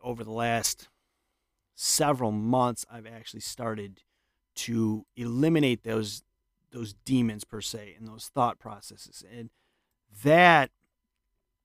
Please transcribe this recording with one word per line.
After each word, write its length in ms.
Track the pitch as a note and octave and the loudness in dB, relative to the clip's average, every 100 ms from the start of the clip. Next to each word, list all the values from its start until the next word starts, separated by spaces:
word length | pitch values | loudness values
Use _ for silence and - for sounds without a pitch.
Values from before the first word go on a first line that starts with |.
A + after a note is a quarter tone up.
over 200 | B2 A#2 | -10 -10
the 80 | A2 | -8
last 580 | A2 A#2 A#2 - - - _ _ _ _ _ _ _ _ - | -4 -2 0 -2 -6 -12 _ _ _ _ _ _ _ _ -8
several 560 | - - D3 C3+ A#2 | -2 0 2 2 0
months, 540 | G#2 A2+ B2+ B2 A2+ - | 0 2 2 2 0 -10
I've 160 | A#2 A2 | -16 -18
actually 340 | A2+ - A2+ | -20 -18 -14
started 600 | - - A#2 G#2+ G2+ - _ _ _ _ _ - | -12 -8 -6 -6 -10 -16 _ _ _ _ _ -10
to 500 | - A#2 A2 G#2+ - B2 | -4 0 0 -2 -8 -10
eliminate 680 | A#2 B2 D#3 D#3 C3+ A2+ | -4 2 4 4 4 2
those, 400 | A2+ A2 G#2 G#2 - _ _ _ _ | -2 -4 -4 -8 -16 _ _ _ _
those 220 | B2 G#2+ - - | -12 -12 -12 0
demons 380 | C3 A2+ G#2 | 2 2 -2
per 180 | - G#2+ | -12 -10
se 340 | - A2+ G#2 F2 | -10 -10 -14 -18
and 100 | A2 | -20
those 220 | A2 - | -18 -10
thought 260 | C#3 A#2+ G2 | -2 -2 -2
processes. 640 | A2 G2+ - G#2 - - F#2 A#2 | -12 -16 -18 -20 -20 -20 -18 -16
And 140 | A#2 - _ _ _ _ _ G#2 | -16 -18 _ _ _ _ _ -2
that 480 | C#3+ E3 F3+ D#3+ C3 _ _ _ _ _ _ _ _ _ | 4 8 8 8 4 _ _ _ _ _ _ _ _ _